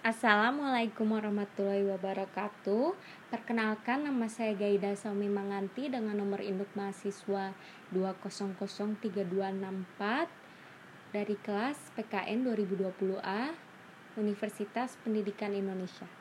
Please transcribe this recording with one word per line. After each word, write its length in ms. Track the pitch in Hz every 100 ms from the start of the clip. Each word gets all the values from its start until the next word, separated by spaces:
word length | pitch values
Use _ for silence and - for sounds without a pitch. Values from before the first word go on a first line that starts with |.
Assalamualaikum 1120 | 226 226 233 208 226 277 285 247 233 - 220 220
warahmatullahi 720 | 208 202 202 - 196 196 196 190
wabarakatuh. 960 | 190 190 190 - 208 - - 208 294 392 - - -
Perkenalkan, 720 | 226 - 233 220 214 - 262
nama 240 | 294 262 226
saya 240 | 226 220
Gaida 400 | 202 202 202 202 202
Saumi 320 | 214 202 202
Manganti 560 | 202 196 196 196 - 262
dengan 320 | 254 220 208
nomor 240 | 202 196
induk 240 | 202 190 196 202
mahasiswa 800 | 196 190 202 196 - 196 190 190 - - -
dua 240 | 185 190 185
kosong 320 | 196 - 196 185
kosong 400 | 196 - 208 214
tiga 240 | 220 190
dua 320 | 180 190 196 190
enam 320 | 190 190 185
empat 400 | - 202 254 330 - - - - - - - - 208
dari 240 | 208 208
kelas 400 | - 202 247 294 - -
P 80 |
K 160 | 214 202 - 220
N 80 |
dua 80 | 254
ribu 240 | 220 196 190
dua 160 | 190
puluh 240 | 185 190 190
A 320 | - 202 269 330 - - - - - -
Universitas 800 | 208 202 214 - 208 226 254 - -
Pendidikan 480 | 214 202 202 208 202
Indonesia. 560 | 196 185 185 - 175 -